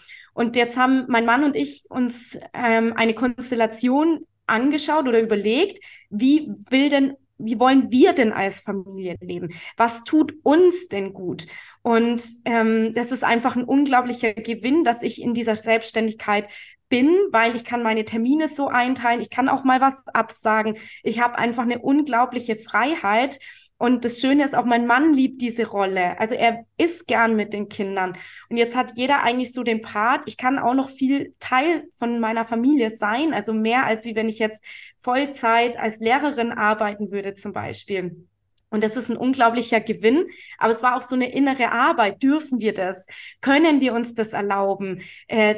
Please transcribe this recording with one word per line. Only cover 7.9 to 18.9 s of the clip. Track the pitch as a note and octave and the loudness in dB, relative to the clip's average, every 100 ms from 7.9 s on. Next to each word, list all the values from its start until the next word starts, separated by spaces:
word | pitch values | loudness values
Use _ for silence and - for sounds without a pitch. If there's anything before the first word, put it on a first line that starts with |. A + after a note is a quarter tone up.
wir | B3+ F4+ | 6 6
denn | F4 A#3 | 6 2
als | - G3 - | 0 -2 -4
Familie | - G3 F#3+ F#3+ F3+ E3+ | -8 -8 -8 -10 -10 -10
leben? | F3+ F3 F3 - - - | -10 -10 -10 -12 -10 -2
Was | A#3 A#3 | 0 -2
tut | - D#4 D#4 - | 0 2 2 0
uns | - D#4 F4+ F4 - | 2 6 6 4 -4
denn | G3+ G3 | -6 -6
gut? | F#3+ F3+ - - - - - | -8 -8 -8 -12 -20 -20 -6
Und, | A#3+ A3+ A#3 A#3 - - | 2 2 2 0 -6 -8
ähm, | B3+ A#3 A3 A3+ A3+ | -2 2 2 2 0
das | A#3 A#3+ | -2 -4
ist | B3+ | -2
einfach | - A#3 C4 B3 | 0 0 0 -2
ein | |
unglaublicher | B3 C#4 C#4+ B3+ B3 A#3+ A3+ | 0 2 4 2 0 -2 -4
Gewinn, | G#3+ A3+ G#3 A#3 D#4 | -4 -6 -4 0 2
dass | A#3+ A#3 | 2 0
ich | - - | -4 -4
in | A#3+ | -4
dieser | A#3 A#3 G#3+ | -2 -2 -2
Selbstständigkeit | A#3 A3+ - A3+ A3 G#3+ - G#3 G#3 - - _ _ | 0 0 0 -2 -2 -2 -2 -2 -2 -14 -20 _ _
bin, | A#3+ C#4+ F#4 G4 | 2 4 4 4
weil | A3 A#3 B3 | 2 2 0
ich | - | -6
kann | A#3+ | -2
meine | A3+ A3 G#3+ | 0 -2 -2
Termine | A3+ A#3+ D4+ D#4 | -2 0 0 -2
so | D4+ C#4 | -4 -2
einteilen, | B3 B3 | 0 0